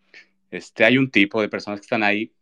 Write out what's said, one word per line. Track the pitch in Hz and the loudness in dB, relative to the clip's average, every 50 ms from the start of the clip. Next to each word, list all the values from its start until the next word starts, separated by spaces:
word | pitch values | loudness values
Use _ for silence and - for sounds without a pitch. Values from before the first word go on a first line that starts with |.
| _ _ - - - _ _ _ _ - | _ _ -20 -20 -20 _ _ _ _ -14
este, | - 87 - - - - 113 | -14 -14 -14 -8 -2 2 4
hay | 117 127 135 | 4 4 4
un | 135 131 | 0 0
tipo | - 101 98 98 - 113 | 2 2 0 2 0 -2
de | 104 101 | -4 -4
personas | - 98 - 104 104 101 | -4 -8 -8 -8 -12 -12
que | - | -8
están | - 123 113 107 | -6 -4 -2 0
ahí | 101 101 104 113 - _ _ | 0 -2 -2 -4 -8 _ _